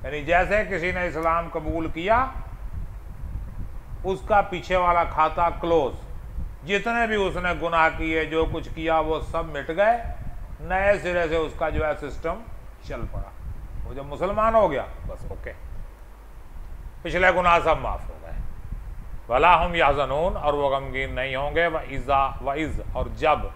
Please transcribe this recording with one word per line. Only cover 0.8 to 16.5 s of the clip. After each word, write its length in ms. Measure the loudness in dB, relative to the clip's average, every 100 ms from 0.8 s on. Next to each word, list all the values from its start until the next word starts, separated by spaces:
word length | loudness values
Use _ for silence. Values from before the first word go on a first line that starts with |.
| -2
ने 140 | 0 -2
इस्लाम 420 | 0 0 0 0
कबूल 400 | -4 -2 -2 -2
किया, 460 | -2 2 4 2 -4 -10 -10 -8 -6 -8 -8 -12 -10 -8 -8 -8 -8 -8 -8 -10 -8 -4
उसका 340 | -4 4 4
पीछे 360 | 4 -4 0 2
वाला 280 | 4 4
खाता 460 | 2 4 2 4 0
क्लोज, 440 | 0 2 4 4 -4 -10 -10 -8 -6 -6 -8 -2
जितने 400 | 0 0 0 2
भी 100 | 2
उसने 380 | 0 0 -2
गुनाह 340 | 0 2 4 4
किए, 380 | 4 0 0 2
जो 200 | 2 2
कुछ 220 | 0 -6
किया, 320 | -4 2 2
वो 200 | 2 -2
सब 320 | -2 -4 -4
मिट 160 | -6 -4
गए, 320 | 2 4 4 0 -6 -6 -8 -10 -10
नए 380 | -4 2 4 2
सिरे 300 | 2 0 2
से 80 | 0
उसका 340 | -2 -2 -2
जो 140 | 0
है 100 | 0
सिस्टम 480 | -2 -6 -6 -4 -6 -8 -12 -14 -16 -10
चल 120 | -8
पड़ा। 320 | -6 -6 -8 -10 -10 -10 -8 -8
वो 100 | -8
जब 120 | -8 -8
मुसलमान 480 | -4 -2 2 4
हो 140 | 6 4
गया, 180 | 2 -4 -8 -10
बस 220 | -10 -10
ओके। 340 | -10 -10 -12 -10 -10 -10 -14 -18 -18 -18 -16 -14